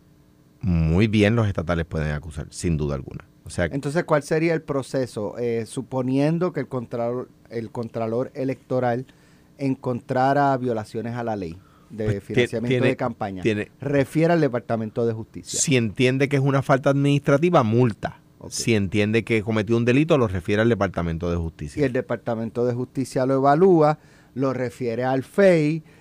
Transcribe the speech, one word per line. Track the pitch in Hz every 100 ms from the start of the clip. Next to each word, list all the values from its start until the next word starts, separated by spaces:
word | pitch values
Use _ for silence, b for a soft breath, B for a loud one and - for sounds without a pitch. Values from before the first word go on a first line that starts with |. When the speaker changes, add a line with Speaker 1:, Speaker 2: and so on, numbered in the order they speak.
| _ _ _ _ _ _
Speaker 1:
muy | 92 85 80 87 113
bien | 104 104 117
los | 104
estatales | 95 82 82 80
pueden | 80 76
acusar, | 73 80 - -
sin | - 90 76
duda | 73 69
alguna. | 65 - - _
O | -
sea, | - 85
Speaker 2:
Entonces, | 139 139 165
¿cuál | 165 151
sería | 143 160 165
el | 160
proceso? | 156 139 120 135 120 113 101 113
Eh, | 120 117 110
suponiendo | 139 113 131 127 135 147 165 180
que | 156
el | 123
contralor, | 127 107 120 117 123 - _ -
el | 117 107
contralor | 127 113 120 110 117 131
electoral | - 135 127 - 127 123 120 127 b b b b -
encontrara | 135 131 127 120 - 127 135 139 139 127
violaciones | 123 110 107 113 117
a | 120
la | 117 104
ley | 101 92 - - -
de | 107
Speaker 1:
Pues, | 107 101
tie-, |
Speaker 2:
financiamiento | - 113 120 113 120
Speaker 1:
tiene, | 127 135
Speaker 2:
de | 131
campaña, | 123 113 104 92
Speaker 1:
tiene | 110 104 - _
Speaker 2:
refiere | 135 143 127 156 165
al | 170
Departamento | 139 120 - 113 110 123 117
de |
Justicia. | 110 107 90 - -
Speaker 1:
Si | - 127
entiende | 113 90 127 135 143
que | 143
es |
una | 139 135
falta | 139 135 139
administrativa, | 139 143 143 - 143 175 165
multa. | 107 117 123 - - - _ -
Speaker 2:
Ok. | -
Speaker 1:
Si | - 120
entiende | 107 95 104 104 113
que | 98 113
cometió | 104 110 104 117
un |
delito, | 120 131 156 147
lo | 110
refiere | 92 101 104
al | 117
Departamento | 101 98 87 85 82 87
de | 85
Justicia. | 82 - 73 143
Speaker 2:
Y |
el | 135
Departamento | 123 120 120 - 113 113 120
de | 123
Justicia | 120 123 135 127 135 127
lo |
evalúa, | 135 139 147 190 165 151 151 b b b
lo | 120 135
refiere | 123 123 - 117 113
al | 127 127
fei, | - - 196 165 147 160 b b